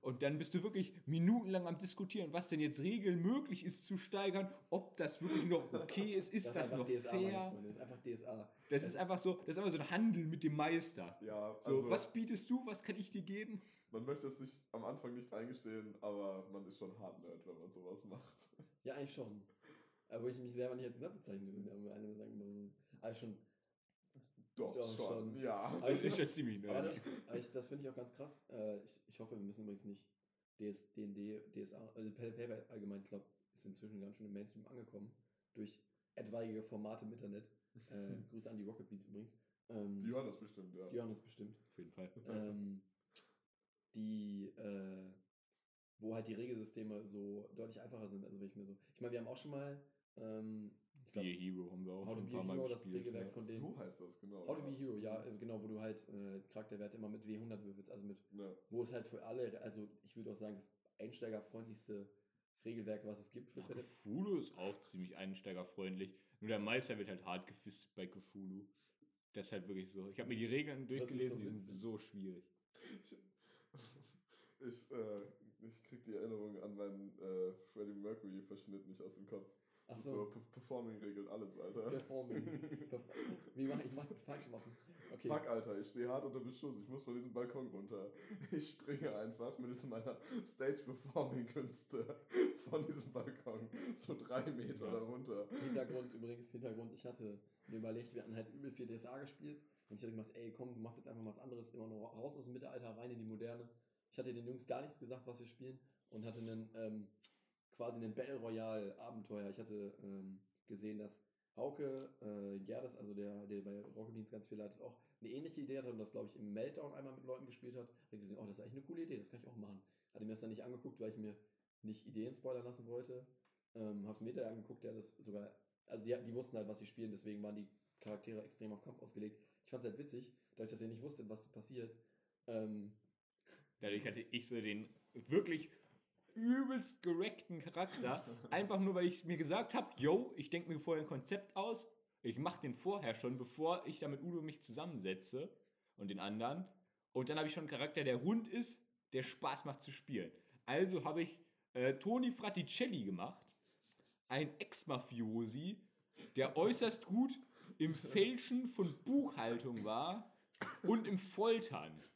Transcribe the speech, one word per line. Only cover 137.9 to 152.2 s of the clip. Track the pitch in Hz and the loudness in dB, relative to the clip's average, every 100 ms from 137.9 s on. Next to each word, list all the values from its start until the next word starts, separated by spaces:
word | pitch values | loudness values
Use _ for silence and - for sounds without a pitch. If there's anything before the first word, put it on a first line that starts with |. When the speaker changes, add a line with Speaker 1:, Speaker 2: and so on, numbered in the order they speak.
| 285 127 139 - | 2 2 2 -2
Speaker 3:
<laughs> | 117 123 | -10 2
Speaker 1:
einfach | 170 196 190 | 2 6 6
nur, | 196 185 | 8 8
weil | 180 | 8
ich | 180 165 | 6 0
mir | 165 | 2
gesagt | 151 190 220 | 6 4 4
hab, | 254 302 - | 2 0 6
„Yo, | 139 190 254 - | 8 8 6 -4
ich | 139 | 0
denk | 170 175 | 0 0
mir | 156 | 0
vorher | 156 160 | 4 4
ein | 151 | 4
Konzept | 135 - 196 - 190 | 0 2 0 0 0
aus, | 214 226 - - _ _ | 2 2 -4 -12 _ _
ich | 120 117 | 0 2
mach | 165 175 | 2 2
den | 143 | -2
vorher | 120 180 202 135 113 | 0 2 2 2 2
schon, | 127 123 | 0 0
bevor | 123 - 160 180 - | -2 4 4 4 2
ich | 147 | -2
da | 147 | -2
mit | 139 | 0
Udo | 170 175 | 0 0
mich | 156 151 | -2 -6
zusammensetze | - 120 170 135 95 95 - 127 170 - _ _ _ - | -6 -4 -2 0 2 2 0 -2 -4 -8 _ _ _ -8
und | 98 | -4
den | 98 | -2
anderen. | 98 107 120 165 185 - _ _ _ | 0 2 2 0 -4 -8 _ _ _
Und | 131 127 | 0 2
dann | 151 | 4
hab | 151 | 4
ich | |
schon | 170 | 2
einen | 151 | 0
Charakter, | 131 147 160 | 2 2 4
der | 139 120 | 6 8
rund | 151 226 226 | 8 6 6
ist, | 233 233 - _ _ _ | 2 2 0 _ _ _
der | 127 | 0
Spaß | 131 - 139 139 147 | 0 2 2 2 0
macht | 135 | -4
zu | - | -6
spielen.“ | 135 - 120 85 - - - - | -8 0 0 0 -6 -20 -14 2
Also | 143 185 180 147 | 6 6 6 2
hab | 156 | 2
ich, | 170 - - _ _ | 0 -2 -20 _ _
äh, | 127 127 | 6 6
Toni | 135 196 247 | 6 4 6